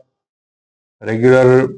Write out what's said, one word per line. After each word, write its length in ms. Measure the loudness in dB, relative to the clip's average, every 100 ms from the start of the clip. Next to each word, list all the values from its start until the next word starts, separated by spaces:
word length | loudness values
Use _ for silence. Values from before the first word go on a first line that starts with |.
| _ _ _ _ _ _ _ _ _ _
રેગ્યુલર 640 | -10 -4 0 2 2 0 -2